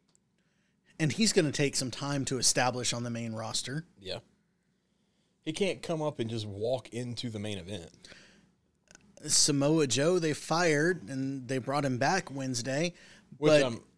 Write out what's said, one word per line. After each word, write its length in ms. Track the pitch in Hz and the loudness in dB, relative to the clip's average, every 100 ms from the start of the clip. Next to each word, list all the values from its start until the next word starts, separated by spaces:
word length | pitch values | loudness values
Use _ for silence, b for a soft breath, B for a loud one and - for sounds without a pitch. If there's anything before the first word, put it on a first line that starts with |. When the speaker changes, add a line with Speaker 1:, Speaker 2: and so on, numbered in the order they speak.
| _ _ _ _ b b b b b - | _ _ _ _ b b b b b -2
Speaker 1:
And 140 | 156 | 0
he's 200 | - 214 | 2 2
gonna 200 | 202 151 | 4 2
take 240 | 120 139 - | 2 0 0
some 140 | 131 | -4
time 340 | - 143 143 127 | -4 -4 -2 -2
to 120 | 127 | 0
establish 540 | - - 127 123 120 | 2 4 2 0 -2
on 100 | 120 | -4
the 80 | 120 | -4
main 220 | 117 117 | -6 -6
roster. 500 | 110 113 104 - 143 - _ | -6 -6 -6 -6 -8 -10 _
Speaker 2:
Yeah. 200 | 95 90 - _ _ _ _ _ _ _ _ _ _ _ | -10 -10 -12 _ _ _ _ _ _ _ _ _ _ _
He 100 | - | -8
can't 300 | 156 196 127 | -2 -2 -2
come 180 | - 160 | -4 -2
up 180 | 151 - | -2 -2
and 100 | 117 | -4
just 160 | 117 107 | -4 -6
walk 420 | 98 113 131 - | -4 -2 -4 -4
into 380 | 117 123 113 127 | -8 -6 -6 -6
the 80 | 107 | -6
main 200 | 107 98 | -6 -6
event. 320 | 87 101 80 - B B B B B B _ _ _ - _ - 147 | -8 -10 -12 -18 B B B B B B _ _ _ -20 _ -12 0
Speaker 1:
Samoa 600 | - - 143 143 160 143 | 4 4 4 4 4 4
Joe, 320 | 117 156 185 | 2 2 2
they 140 | 160 | 2
fired, 760 | 143 - 160 175 147 165 180 104 | -2 -2 2 4 4 2 0 -4
and 380 | 135 135 139 123 | -6 -4 -6 -4
they 120 | 131 | -4
brought 260 | 127 143 | -2 0
him 140 | 143 123 | 0 2
back 320 | 139 185 - | 2 2 -2
Wednesday, 640 | 135 131 123 120 139 175 B B B B 139 | -6 -4 -4 -4 -2 -2 B B B B 0
Speaker 2:
Which, 140 | 151 | 6
Speaker 1:
but 120 | 151 | 8
Speaker 2:
um, 200 | 131 110 - | 6 -2 -12